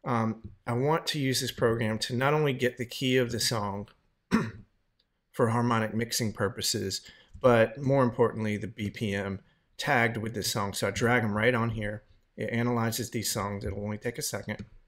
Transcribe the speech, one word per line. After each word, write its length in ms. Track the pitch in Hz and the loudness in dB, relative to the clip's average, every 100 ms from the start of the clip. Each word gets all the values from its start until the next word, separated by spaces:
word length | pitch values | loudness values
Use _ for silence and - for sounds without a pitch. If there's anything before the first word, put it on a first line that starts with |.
um, 460 | 151 120 113 107 - - - | 0 0 0 -2 -10 -12 -4
I 60 | |
want 340 | 120 139 165 - | 0 2 0 0
to 120 | 151 | -2
use 200 | 131 127 | 0 0
this 140 | 127 | -2
program 440 | - 123 113 110 113 | 0 2 2 0 -2
to 140 | - | -2
not 200 | 120 135 | 0 2
only 180 | 151 147 | 2 2
get 240 | 123 123 | 2 -2
the 100 | - | -2
key 300 | 117 - 131 | -8 -2 2
of 160 | 127 120 | 4 2
the 80 | 120 | 0
song 480 | - 117 101 101 104 _ _ _ _ | 0 0 -2 -6 -10 _ _ _ _
<clears throat> 1000 | 226 117 - - _ _ _ _ _ _ | 0 0 -8 -20 _ _ _ _ _ _
for 160 | - 113 | 0 2
harmonic 420 | 117 120 117 110 | 4 2 2 0
mixing 400 | 110 117 - 113 | -2 -2 -2 -2
purposes, 760 | - 98 - 95 110 98 - - - - - | 0 -2 0 -2 -2 -2 -6 -10 -20 -20 2
but 420 | 127 117 113 135 | 6 8 6 2
more 220 | 135 139 | 2 4
importantly, 540 | 123 117 113 110 110 104 | 4 4 2 2 -4 -4
the 100 | 107 | -6
B 220 | 113 101 | -6 -6
P 260 | - 110 | -2 -2
M 240 | 98 98 92 _ _ _ - | -2 -2 -6 _ _ _ -6
tagged 400 | - 127 117 117 | 0 2 2 0
with 160 | 110 | -6
this 180 | 104 90 | -4 -4
song. 220 | 113 101 | -2 -4
So 160 | - 101 | -2 -2
I 20 | |
drag 320 | 95 120 123 | 0 2 4
'em 140 | 113 101 | 2 2
right 180 | 113 | 2
on 140 | 123 117 | 2 0
here. 340 | 110 104 107 _ - _ | -2 -6 -8 _ -20 _
It 140 | - 110 | -8 -4
analyzes 600 | 117 120 120 113 113 107 | 0 0 2 0 -2 -4
these 200 | 117 - | -4 -2
songs. 320 | 110 101 101 | -2 -2 -4
It'll 180 | 101 101 | -6 -6
only 160 | 104 104 | -6 -4
take 200 | 120 120 | -6 -6
a 40 | |
second. 440 | - 104 104 104 - - | -6 -6 -6 -8 -10 -18